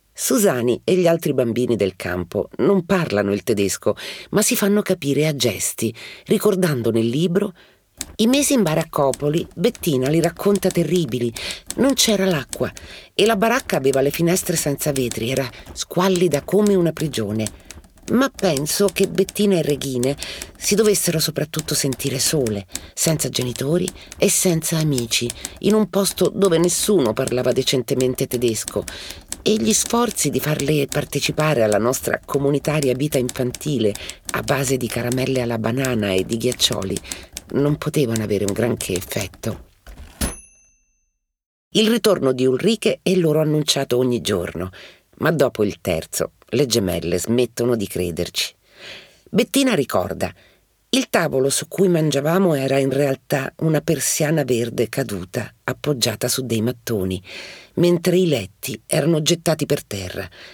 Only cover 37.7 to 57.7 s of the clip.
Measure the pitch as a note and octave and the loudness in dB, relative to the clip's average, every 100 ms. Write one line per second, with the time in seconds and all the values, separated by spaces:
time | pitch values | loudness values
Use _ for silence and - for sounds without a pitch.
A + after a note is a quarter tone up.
37.7 | D3+ D#3 D#3+ A#2+ A2 G#2 G2 G2+ G2+ A2+ | 0 -2 0 0 0 0 0 0 0 0
38.7 | A2 - F2 - - G2 - A#2 D#2+ - | -2 -2 -4 -4 -6 -6 -8 -8 -8 -14
39.7 | _ - - - - - - _ _ _ | _ -20 -20 -12 -4 -4 -6 _ _ _
40.7 | _ _ _ _ _ _ _ _ _ _ | _ _ _ _ _ _ _ _ _ _
41.7 | G3+ A3 A#3 G#3+ F3+ C3+ B2+ B2+ B2+ G3 | 2 2 4 2 2 2 2 2 2 2
42.7 | A3+ G#3+ - - F#3 D#3+ D3+ D#3 D3+ D3 | 2 0 0 2 2 4 4 2 2 0
43.7 | D3 - B2 B2+ A#2 G#2 F#2+ F2 E2+ F#2 | 0 2 2 2 0 0 -2 -2 -6 -8
44.7 | - - - _ - D3+ D#3+ B2+ - G#2+ | -10 -20 -20 _ -4 0 2 2 2 -2
45.7 | - F#2+ D#2+ - - - _ - B2 C3 | -2 -2 -2 -2 -6 -6 _ -4 0 2
46.7 | A2+ F#2 E2+ E2 F2+ - A#2+ A#2+ - A#2+ | 2 0 -2 -2 -2 0 0 0 0 0
47.7 | A#2+ G2 F2+ F2 E2 E2+ - - - _ | 0 -2 -4 -4 -4 -6 -4 -8 -10 _
48.7 | - - - - _ - F#3+ - C#4 C4 | -20 -18 -18 -20 _ -4 0 2 2 2
49.7 | F3+ B2 F#2+ G2 D#2+ F#2 - _ _ _ | 2 0 0 -2 -4 -6 -8 _ _ _
50.7 | _ - C4 A#3+ G#3 D#3 C3 C#3 - D#3+ | _ -2 -2 2 0 2 0 0 -2 -4
51.7 | - F#3+ E3 D#3 C#3 D3 F#3 F#3 C#3+ C3+ | 0 2 4 2 0 2 2 2 2 2
52.7 | C#3 C3+ C3+ C#3 C3+ - C#3 C3+ - D#3+ | 2 2 2 0 -2 -2 -4 -4 -2 0
53.7 | D3+ - C#3+ - - D3+ D#3+ B2+ A#2 A#2 | 0 0 -2 0 0 0 0 0 0 0
54.7 | B2 A2 - A#2+ F#2+ F2+ A#2+ G#2 _ - | -2 -2 -2 -4 -6 -6 -6 -8 _ -8
55.7 | B2+ C#3+ B2+ A#2 A2 B2+ - B2+ A2+ A#2 | -4 -2 0 -2 -2 -2 -2 -2 0 -2
56.7 | A#2+ - G#2+ F#2+ F#2+ - - - - - | -4 -4 -2 -2 -4 -8 -18 -18 -20 -8